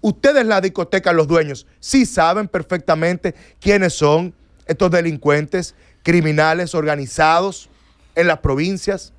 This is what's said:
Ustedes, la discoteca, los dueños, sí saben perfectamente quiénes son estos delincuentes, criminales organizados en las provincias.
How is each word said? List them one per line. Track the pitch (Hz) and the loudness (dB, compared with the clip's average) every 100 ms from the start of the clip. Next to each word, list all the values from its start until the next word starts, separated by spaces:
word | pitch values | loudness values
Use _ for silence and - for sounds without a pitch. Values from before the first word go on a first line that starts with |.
Ustedes, | 214 - 277 285 226 | -4 0 2 2 2
la | 202 | 0
discoteca, | 190 185 170 196 185 | -2 -4 -4 -2 0
los | 170 151 | 0 2
dueños, | 170 151 135 - _ | 2 0 -8 -16 _
sí | - 277 247 | -2 0 0
saben | - 165 190 208 | 0 0 0 -2
perfectamente | 185 156 180 147 160 165 180 185 - - _ | -6 -6 -6 -2 0 0 -2 -6 -8 -20 _
quiénes | 196 202 190 | 0 2 2
son | - 147 151 180 - _ _ - | 0 2 2 0 -12 _ _ -6
estos | 160 180 | -2 2
delincuentes, | 175 170 147 147 147 151 185 170 _ _ _ | 2 0 -2 0 0 0 -6 -6 _ _ _
criminales | - 175 156 151 156 165 175 170 | 0 2 2 2 2 0 -2 -4
organizados | 151 147 135 - 156 165 196 - - _ _ _ _ - | -2 -4 -6 0 2 2 0 -8 -20 _ _ _ _ 0
en | 175 | 0
las | 156 | 0
provincias. | - 135 170 190 - 196 - | -2 -2 -2 -4 -4 -6 -8